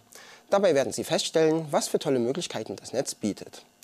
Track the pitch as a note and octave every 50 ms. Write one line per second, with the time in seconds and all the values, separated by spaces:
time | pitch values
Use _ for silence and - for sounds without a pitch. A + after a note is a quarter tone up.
0 | _ _ - - - - - - _ - - G3+ G3+ F#3 D3+ C#3 B2+ A2 F#2 -
1 | G#2 - D#3+ F#3+ - - - D#3+ D#3+ D#3 D#3 E3 D#3+ D3 D#3 - - - - E3
2 | - D#3+ C3+ B2+ A#2 A#2+ C#3 F3+ E3+ - - G#2+ A2 - G2 - - - - A#2+
3 | D3 - - - - G#2 F#2 - - - - - - _ _ _